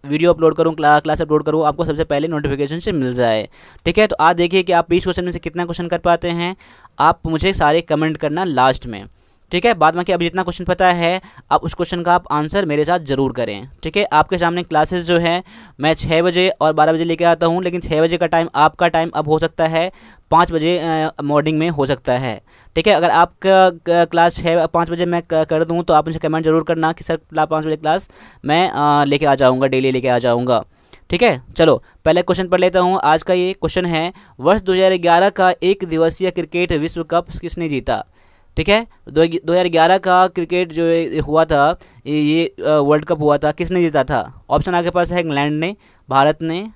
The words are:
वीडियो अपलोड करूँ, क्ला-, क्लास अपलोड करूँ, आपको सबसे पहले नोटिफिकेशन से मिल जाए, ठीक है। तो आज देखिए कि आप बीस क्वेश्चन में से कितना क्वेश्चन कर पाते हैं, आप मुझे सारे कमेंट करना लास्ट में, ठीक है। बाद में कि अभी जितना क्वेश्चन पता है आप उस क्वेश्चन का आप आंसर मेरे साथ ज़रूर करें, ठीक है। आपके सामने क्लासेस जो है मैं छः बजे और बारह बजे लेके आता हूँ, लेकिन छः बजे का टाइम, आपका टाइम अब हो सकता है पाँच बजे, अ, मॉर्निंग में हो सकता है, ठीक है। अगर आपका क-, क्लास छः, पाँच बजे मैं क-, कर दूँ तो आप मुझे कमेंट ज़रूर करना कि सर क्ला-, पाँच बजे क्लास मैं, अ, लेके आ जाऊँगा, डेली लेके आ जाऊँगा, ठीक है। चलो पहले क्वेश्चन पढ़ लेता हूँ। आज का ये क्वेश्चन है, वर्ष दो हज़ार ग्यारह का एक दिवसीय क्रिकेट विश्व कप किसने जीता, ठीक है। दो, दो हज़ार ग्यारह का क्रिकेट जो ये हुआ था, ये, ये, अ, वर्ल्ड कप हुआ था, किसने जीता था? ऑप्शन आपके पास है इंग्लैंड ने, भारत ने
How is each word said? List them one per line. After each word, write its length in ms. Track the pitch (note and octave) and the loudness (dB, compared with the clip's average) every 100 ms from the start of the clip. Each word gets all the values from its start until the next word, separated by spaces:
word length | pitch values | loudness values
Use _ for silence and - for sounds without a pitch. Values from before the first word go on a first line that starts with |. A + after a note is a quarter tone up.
वीडियो 280 | C#3 D3+ E3+ | -4 0 2
अपलोड 220 | D#3+ D#3+ | 4 2
करूँ, 200 | D#3 E3 | 2 -2
क्ला-, 280 | D#3+ D3+ D3+ | 2 4 4
क्लास 200 | D#3 D3+ | 2 -4
अपलोड 220 | D#3 D3+ | 0 0
करूँ, 200 | D3+ D3+ D3+ | 0 0 0
आपको 180 | D3 | -2
सबसे 200 | E3 D3+ | -4 -4
पहले 240 | D#3 C#3+ E3 | -2 -2 -2
नोटिफिकेशन 500 | D#3 C#3+ C#3 C#3+ D#3+ | -4 -4 -4 -4 -4
से 140 | G#3+ | -4
मिल 200 | E3+ B2+ | -2 -2
जाए, 360 | B2 A#2+ A2 G#2 _ - - | 0 0 0 -4 _ -20 -6
ठीक 140 | - F3 | -2 0
है। 80 | G#3+ | 0
तो 100 | - | 2
आज 160 | D#3+ E3+ | 2 2
देखिए 260 | F3 F#3+ | 2 0
कि 100 | F3+ | 2
आप 180 | E3+ E3 | 0 2
बीस 120 | E3+ | 0
क्वेश्चन 220 | F#3 F3+ | 0 -4
में 80 | F3+ | -6
से 60 | E3+ | -6
कितना 260 | E3+ E3 | -8 -8
क्वेश्चन 240 | F3 E3+ E3+ | -6 -6 -4
कर 100 | E3+ | -2
पाते 300 | F3 E3+ F3 | 0 0 0
हैं, 240 | E3+ E3+ F#3+ - - _ - | -4 -6 -8 -18 -20 _ 0
आप 220 | D3 E3 D#3+ | 0 0 -4
मुझे 260 | D#3+ F#3 | -2 -2
सारे 280 | F#3+ D3+ D#3+ | 2 2 2
कमेंट 360 | E3 D3+ D#3 D3+ | 0 -2 -2 -2
करना 280 | D3+ D3+ | -6 -4
लास्ट 420 | F#3 C3 B2+ B2+ A#2+ | -2 2 2 2 -6
में, 180 | G#2 G2 _ _ _ _ | -14 -16 _ _ _ _
ठीक 120 | F3+ | -2
है। 80 | A#3+ | 0
बाद 220 | G3 D#3 E3 | 2 2 0
में 80 | |
कि 80 | F3 | -2
अभी 120 | F3 | -2
जितना 180 | E3+ F#3 | -2 -4
क्वेश्चन 220 | F3+ E3+ | -6 -6
पता 260 | F3 F3+ F#3 | -4 0 2
है 280 | F3 E3+ F#3 - - - | 2 0 -2 -8 -20 -2
आप 140 | D3 | -2
उस 100 | E3 | -2
क्वेश्चन 280 | - E3+ F3 | -6 -6 -4
का 120 | F3 | 0
आप 100 | F3 F3+ | 0 0
आंसर 320 | D3 D3+ G3 F3+ | -4 -2 -2 -2
मेरे 180 | D3 | -2
साथ 160 | D3+ F3 | 0 -2
ज़रूर 320 | C#3+ C3+ C3+ | -2 -2 -2
करें, 360 | B2 A2+ G2+ F#2+ - | -2 -6 -6 -12 -14
ठीक 140 | D#3+ G3+ | -6 -4
है। 80 | G#3 | 2
आपके 260 | D3+ D#3 F#3 | 2 2 0
सामने 240 | E3+ F3 | -2 -2
क्लासेस 440 | F3 D#3 D3+ F3+ E3+ | -2 0 0 -2 0
जो 120 | F3 | 0
है 240 | E3+ F3 - - - - | 2 -2 -6 -20 -20 -4
मैं 140 | D3 | -2
छः 280 | D#3+ - E3 | -2 0 2
बजे 260 | F3 F3 F#3 - | 2 2 0 0
और 120 | D3+ | 0
बारह 200 | D#3 D3+ | 2 2
बजे 120 | D#3+ | 2
लेके 200 | E3+ E3 | -2 0
आता 220 | E3+ E3 E3 | 2 2 0
हूँ, 160 | F3 | 0
लेकिन 180 | F3+ F3 | -4 -6
छः 220 | - D#3 | -4 0
बजे 140 | E3 F3 | 0 0
का 100 | E3+ | 0
टाइम, 220 | E3 E3 | 0 -2
आपका 340 | C3+ D3+ - F3 | 2 0 2 0
टाइम 220 | E3 E3 | 0 -2
अब 140 | - D3+ | -4 -2
हो 100 | D#3 | -2
सकता 280 | D#3+ - D#3+ | -2 -2 -2
है 240 | D#3+ F3+ - - - _ | 0 -4 -6 -20 -20 _
पाँच 220 | D#3+ F3 | 2 2
बजे, 260 | E3 D#3 F3 | 0 0 -2
अ, 440 | E3 D#3+ D#3 - | -2 -2 -4 -6
मॉर्निंग 360 | C#3+ D3 D3+ D#3 | 0 0 0 -2
में 100 | E3 | -2
हो 160 | D3+ C3+ | -2 -2
सकता 260 | C3+ - | -2 -2
है, 280 | B2 C3 G#2 _ _ _ - | -2 -4 -8 _ _ _ -2
ठीक 100 | F#3 | 2
है। 60 | |
अगर 160 | F3+ E3+ | 2 4
आपका 580 | D#3+ F3 _ F#3+ F#3+ F#3 | 2 2 _ 2 6 4
क-, 380 | E3+ - E3+ E3+ | 2 0 2 2
क्लास 260 | E3+ E3+ E3+ | 2 2 2
छः, 280 | E3+ E3 E3 | 0 0 0
पाँच 240 | E3+ E3 | 0 -2
बजे 160 | E3+ F3 | -2 -2
मैं 160 | E3+ | -2
क-, 220 | E3 D#3+ | -2 -2
कर 200 | D#3 D#3+ | 0 0
दूँ 180 | D#3+ E3+ | 0 -2
तो 100 | E3+ | 2
आप 120 | D#3 D#3 | 2 2
मुझे 120 | D#3+ | -4
कमेंट 260 | D#3 D#3+ | -4 -2
ज़रूर 200 | D#3+ D#3+ | 2 0
करना 280 | D#3 E3 D#3+ | 0 -2 -2
कि 120 | E3+ | -4
सर 120 | - E3 | -6 -6
क्ला-, 320 | _ D#3+ D#3 | _ -4 -2
पाँच 160 | D#3 D#3 | -2 -4
बजे 100 | D#3 | -4
क्लास 320 | D#3 F3 - - - _ | -2 -2 -4 -20 -20 _
मैं, 240 | C#3 D#3 F#3 | -2 0 0
अ, 340 | - D3 D3 | 0 2 2
लेके 220 | C#3+ C#3+ D3 | 2 2 2
आ 80 | |
जाऊँगा, 320 | C3+ C3 C3 C3+ | 4 2 2 0
डेली 260 | C3 C3 | 0 -2
लेके 160 | C3 B2+ | -2 0
आ 100 | B2 | 0
जाऊँगा, 460 | B2 A#2+ B2 A#2 - _ _ - _ | 0 0 0 -2 -2 _ _ -20 _
ठीक 120 | F3 | 0
है। 180 | A#3+ C3+ - - | 0 0 -8 0
चलो 260 | D#3+ A#2+ - _ | 2 2 -2 _
पहले 180 | D#3+ E3 | 0 0
क्वेश्चन 260 | F3+ F3+ F#3 | 0 -2 0
पढ़ 120 | F3+ | 0
लेता 200 | F3+ F3+ | 2 2
हूँ। 180 | F3+ F#3+ | 0 0
आज 180 | D3 D#3+ | 0 0
का 120 | - | 0
ये 180 | F#3 F3+ | -2 -2
क्वेश्चन 340 | F#3+ D#3+ - F3+ | -4 -4 -4 -2
है, 260 | E3 E3+ - _ - | -4 -4 -8 _ -4
वर्ष 200 | C3+ G#3+ | 0 2
दो 120 | F#3+ | 2
हज़ार 240 | F#3 F#3+ F#3 | 2 2 2
ग्यारह 340 | E3+ E3+ G3 | 2 4 2
का 240 | G3+ F#3 F3+ | 2 0 2
एक 220 | F3 G3 | -2 -2
दिवसीय 460 | F3+ D#3+ E3 - F#3 | -2 0 0 0 -4
क्रिकेट 420 | F3+ E3 F3 F3 | -4 -6 -4 -2
विश्व 300 | E3 D#3+ E3+ | -2 -4 -6
कप 280 | D#3+ E3+ E3+ - | -4 -4 -4 -12
किसने 280 | E3+ - E3 | -10 -8 -6
जीता, 360 | C#3 A#2 A#2 - _ _ _ _ - | -6 -4 -6 -6 _ _ _ _ -6
ठीक 120 | D#3+ | 0
है। 180 | G#3 A3+ _ - | 0 0 _ -6
दो, 180 | D3 E3 | 0 2
दो 260 | E3 E3 | 0 -2
हज़ार 160 | F3 F3+ | 0 2
ग्यारह 300 | E3 E3 F#3+ | 2 4 4
का 280 | F#3+ F3+ F#3 | 2 2 2
क्रिकेट 440 | F#3 E3 F3+ F3+ | 0 -4 -2 -2
जो 140 | D#3 E3 | -2 0
ये 320 | E3 E3 D3+ | 0 0 -4
हुआ 260 | C#3+ D#3 | -2 0
था, 240 | D#3+ D3+ C#3+ F3+ - _ - | 2 2 2 0 -10 _ -6
ये, 140 | D3+ | -2
ये, 260 | D3 D#3+ E3+ | 0 0 -2
अ, 240 | - G2 | -4 0
वर्ल्ड 340 | D3+ C#3+ D3+ | 0 2 0
कप 160 | D3+ E3 | 0 -2
हुआ 180 | D3 D3 | 0 2
था, 140 | D3+ | 0
किसने 300 | - E3+ F3+ | -4 -4 0
जीता 220 | E3+ D3 | 0 0
था? 400 | C3 C3+ G2 - _ | 0 -2 -4 -14 _
ऑप्शन 240 | C#3+ E3 | -2 0
आपके 160 | F3 E3+ | -2 -2
पास 220 | F3 E3+ | -2 -2
है 80 | F3 | -2
इंग्लैंड 400 | E3 C#3+ D3 D3+ | -2 -2 -2 -4
ने, 160 | E3 G#3 _ _ - | -6 -8 _ _ -2
भारत 340 | C3+ C#3+ D#3 | 2 2 0
ने 280 | E3 E3 G#3+ | -6 -8 -10